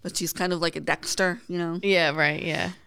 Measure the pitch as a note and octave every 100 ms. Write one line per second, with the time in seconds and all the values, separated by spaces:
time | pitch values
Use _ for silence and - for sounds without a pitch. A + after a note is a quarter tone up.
0 | - - E3 - F3+ F3 E3 E3 D3 D3+
1 | - - F#3 F3 - F3 E3+ F3 G3 F#3
2 | D#3 D#3 D3 D3+ E3 D3+ F3+ F3+